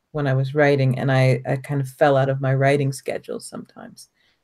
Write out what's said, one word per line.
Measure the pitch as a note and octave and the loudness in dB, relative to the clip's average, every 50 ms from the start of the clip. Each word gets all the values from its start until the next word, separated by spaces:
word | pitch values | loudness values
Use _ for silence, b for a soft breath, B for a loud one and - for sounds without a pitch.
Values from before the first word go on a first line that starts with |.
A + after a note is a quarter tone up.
| _ _ - | _ _ -8
when | D3+ C#3+ | -4 -2
I | C#3 C3 | 0 0
was | C3 C3+ C3+ C#3 | 0 -2 -2 0
writing, | D3+ D3 C#3+ C#3+ C#3 C3 C3 B2+ A#2+ | 2 2 4 4 4 2 0 0 0
and | - C#3 C3+ | 0 0 2
I, | C3 C3 C3 B2+ B2+ C3 | 4 4 4 2 0 0
I | C3 C3+ | -4 -6
kind | C3+ C3 - C#3+ C#3 C3+ | -4 -4 -6 -4 -4 -4
of | C3 | -6
fell | - - D#3+ D3 C#3 | -2 0 2 4 4
out | C3 C3 C#3 | 4 2 0
of | C3+ C3+ | -2 -2
my | C#3 C3 C3+ | -2 -2 0
writing | C3 C3+ C#3 C#3+ D3 C#3 C3+ C#3 | 2 2 2 2 2 0 -2 -4
schedule | - - - - - - - - - | -6 -8 -10 -10 -10 -8 -10 -12 -12
sometimes. | - - - - - - _ - - - - - - _ _ _ _ _ _ _ | -12 -14 -16 -16 -16 -18 _ -20 -20 -20 -20 -20 -20 _ _ _ _ _ _ _